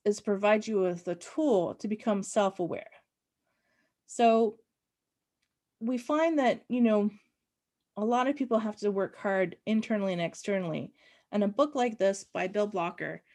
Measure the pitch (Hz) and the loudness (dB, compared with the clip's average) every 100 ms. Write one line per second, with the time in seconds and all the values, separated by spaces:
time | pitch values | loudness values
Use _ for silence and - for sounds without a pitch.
0 | 208 208 - 196 208 214 220 208 185 175 | -2 -2 -2 0 4 2 2 0 0 -2
1 | 180 175 - - 302 202 170 - 214 214 | -6 -8 -8 -2 2 2 2 -4 -6 -4
2 | 226 202 196 220 196 190 170 110 - - | -2 -2 -2 0 0 0 -6 -6 -12 -20
3 | _ _ _ _ _ _ _ _ _ _ | _ _ _ _ _ _ _ _ _ _
4 | _ - 233 226 220 214 _ _ _ _ | _ 4 6 6 2 -2 _ _ _ _
5 | _ _ _ _ _ _ _ - 226 254 | _ _ _ _ _ _ _ -8 -4 -4
6 | - 302 330 302 247 127 - 247 233 214 | 0 2 2 2 2 0 -2 2 4 4
7 | 208 - _ _ _ _ _ _ _ - | 2 -2 _ _ _ _ _ _ _ -6
8 | 214 240 254 285 247 220 214 214 208 196 | -2 0 0 -2 0 0 -2 -4 -2 -2
9 | 190 - 208 190 180 - - 220 214 214 | -4 -4 -2 0 -2 -4 -2 -2 0 -2
10 | 190 175 165 - - 196 175 156 131 _ | -2 -2 -4 -6 -4 -2 -2 -6 -8 _
11 | _ _ - 208 208 208 302 285 247 220 | _ _ -6 -2 -2 0 0 0 -2 0
12 | 196 202 - 180 190 208 208 196 170 175 | 0 0 -8 -6 -4 -2 -2 -2 -6 -6
13 | 156 165 _ | -10 -12 _